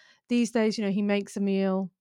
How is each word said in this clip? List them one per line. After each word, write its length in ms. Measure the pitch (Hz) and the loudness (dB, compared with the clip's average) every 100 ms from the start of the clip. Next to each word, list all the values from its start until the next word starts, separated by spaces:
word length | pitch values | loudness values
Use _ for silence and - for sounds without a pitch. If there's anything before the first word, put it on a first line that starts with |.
| - _ - | -20 _ -2
These 220 | 240 233 | 0 0
days, 260 | 240 220 208 | 2 0 0
you 80 | 202 | -2
know, 60 | |
he 100 | 202 | 0
makes 340 | 202 202 202 - | 0 0 -2 -4
a 60 | |
meal 500 | 196 190 190 190 190 _ | 0 2 2 0 -4 _